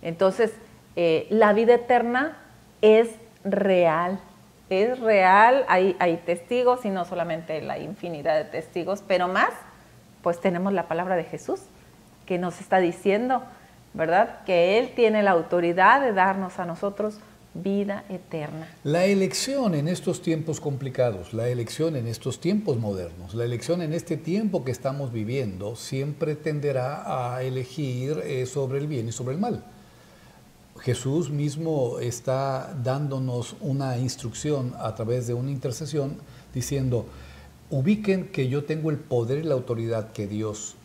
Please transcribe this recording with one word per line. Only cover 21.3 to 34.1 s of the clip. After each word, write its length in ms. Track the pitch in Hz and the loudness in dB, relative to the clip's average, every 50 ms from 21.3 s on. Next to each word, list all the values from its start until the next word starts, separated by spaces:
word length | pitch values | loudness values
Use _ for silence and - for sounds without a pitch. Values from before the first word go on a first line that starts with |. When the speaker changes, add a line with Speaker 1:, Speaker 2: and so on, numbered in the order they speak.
| - | -4
Speaker 2:
la 160 | 110 113 123 | -2 -2 -2
elección 480 | 123 120 117 113 - - 156 165 160 | -2 -2 -4 -6 -4 -2 -2 -2 -2
en 100 | 135 113 | -2 -4
estos 320 | 117 113 - - 135 120 - | -4 -6 -6 -6 -6 -8 -4
tiempos 380 | - 165 196 214 214 190 139 | -2 0 0 0 0 0 -2
modernos, 580 | 117 117 104 101 95 90 85 82 90 87 90 85 | 0 0 -2 -4 -4 -6 -8 -10 -14 -14 -10 -6
la 100 | 113 120 | -4 -2
elección 360 | 120 123 113 - - 165 175 | -2 -2 -4 -2 -2 -2 -2
en 140 | 175 151 156 | 0 -2 -4
este 240 | 170 160 - 165 143 | -4 -4 -4 -6 -6
tiempo 440 | - - 170 208 226 208 180 170 131 | -2 -2 -2 0 0 0 -2 -2 -2
que 80 | 131 | -2
estamos 400 | 120 - - 135 135 143 143 127 | -6 -4 -4 -6 -4 -4 -6 -6
viviendo, 640 | 117 113 107 104 123 139 131 107 92 92 101 101 117 | -4 -4 -4 -2 -2 -2 -4 -4 -6 -6 -8 -8 -8
siempre 640 | - - - - 131 135 147 147 151 170 156 151 | -10 -10 -8 -6 -4 -4 -4 -4 -4 -4 -4 -4
tenderá 1000 | 147 151 160 156 147 143 147 135 131 123 131 143 160 - - - 135 127 120 123 | -4 -4 -4 -4 -2 -2 -2 -2 -2 -2 -4 -6 -8 -8 -6 -4 -4 -4 -4 -4
a 80 | 127 131 | -4 -6
elegir, 800 | 131 127 127 127 123 - - 151 135 127 123 127 135 156 - - | -4 -4 -6 -6 -8 -6 -6 -4 -4 -4 -4 -4 -4 -4 -4 -4
eh, 200 | - 147 127 127 | -4 -4 -4 -4
sobre 340 | 123 - 143 139 127 131 139 | -4 -4 -4 -4 -2 -2 -4
el 80 | 139 | -4
bien 220 | 151 156 131 110 117 | -4 -4 -4 -4 -6
y 40 | 110 | -6
sobre 220 | - 127 123 131 | -6 -6 -6 -4
el 60 | 165 | -2
mal. 240 | 208 240 220 - - - - - - - - - - - - - - - - - - - - - - - - - | -2 -2 -2 -6 -8 -14 -20 -20 -20 -20 -20 -20 -20 -20 -20 -20 -20 -20 -20 -20 -20 -20 -20 -20 -20 -20 -20 -8
Jesús 500 | - - 120 - - 131 139 160 175 127 | -2 -2 -2 -2 -2 -2 -2 0 -2 -2
mismo 680 | 147 143 147 147 135 151 165 165 160 147 131 117 120 - | -2 -2 -2 -4 -4 -4 -4 -2 0 0 0 -2 -2 -4
está 720 | 123 120 117 - - - 127 131 135 139 135 131 135 190 196 147 120 | -4 -6 -6 -6 -4 -2 -2 0 0 -2 -2 -4 -6 -8 -8 -6 -2
dándonos 720 | 127 131 139 151 143 135 131 131 127 123 120 113 - - - | -2 -2 -2 -2 -4 -4 -4 -4 -2 -2 -4 -4 -6 -10 -8
una 360 | - 160 131 139 139 131 123 | -4 -4 -2 -2 -2 -2 -2
instrucción 800 | 120 131 127 | -2 -2 -4